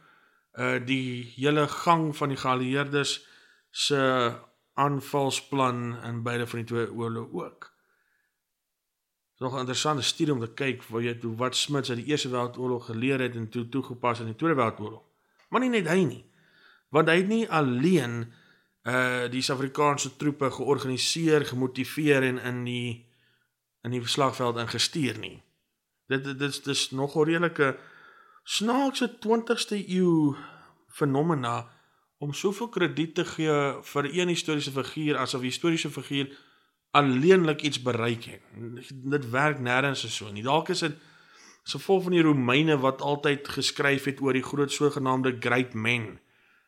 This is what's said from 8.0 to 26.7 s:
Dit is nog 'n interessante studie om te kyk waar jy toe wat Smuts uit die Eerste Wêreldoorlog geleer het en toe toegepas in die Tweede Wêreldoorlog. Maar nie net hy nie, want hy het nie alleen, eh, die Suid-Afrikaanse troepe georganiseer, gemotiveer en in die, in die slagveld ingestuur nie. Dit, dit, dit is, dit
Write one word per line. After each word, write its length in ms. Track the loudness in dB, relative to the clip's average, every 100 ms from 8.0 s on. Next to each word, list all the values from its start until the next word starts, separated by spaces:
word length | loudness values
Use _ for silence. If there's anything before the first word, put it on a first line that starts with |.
| _ _ _ _ _ _ _ _ _ _ _ _ _
Dit 20 |
is 60 | -8
nog 140 | -6
'n 60 | -4
interessante 420 | -4 -2 0 0
studie 320 | -2 0 0
om 60 | 0
te 140 | -4
kyk 300 | -4 -4 -4
waar 180 | -6 -4
jy 120 | -4
toe 220 | -4 -6 -2
wat 200 | -2 -2
Smuts 340 | 0 -2 -2
uit 80 | -4
die 100 | -2
Eerste 220 | -2 -2
Wêreldoorlog 560 | -2 -4 -4 -4 -4 -4
geleer 340 | -2 0 0
het 160 | -2 -4
en 140 | -6
toe 200 | -6 -4
toegepas 500 | -4 -6 -4 -2 -2
in 60 | -4
die 100 | -2
Tweede 200 | 2 4
Wêreldoorlog. 480 | 2 0 -10 -12 _ _ _ _ -4
Maar 100 | -2
nie 100 | 2
net 180 | 2 2
hy 160 | 4
nie, 220 | 2 -2 -16 _ _ _ _ _ _
want 180 | 4 6
hy 100 | 4
het 100 | 4
nie 220 | 0 0
alleen, 840 | 2 2 2 4 4 2 -4 -8 -12 _ _ _ _
eh, 480 | -2 0 2 0 -2
die 120 | -2
Suid-Afrikaanse 760 | -2 -2 -2 2 2 2 -2 -2
troepe 340 | -2 0 -2
georganiseer, 920 | 0 2 2 0 -2 -2 2 4 4 2
gemotiveer 800 | -2 -2 -2 -6 0 4 4
en 140 | 4 0
in 240 | -4 -6
die, 420 | -4 -4 -6 -8 _ _ _ _ _ _ _ _
in 100 | -6
die 160 | -4 -2
slagveld 500 | 2 2 0 -2 -2
ingestuur 600 | -4 -2 -2 -2 -4 -4
nie. 240 | -10 -16 _ _ _ _ _ _ -4
Dit, 160 | -4
dit, 160 | -4 -4
dit 100 | -4
is, 120 | -4
dit 140 | -4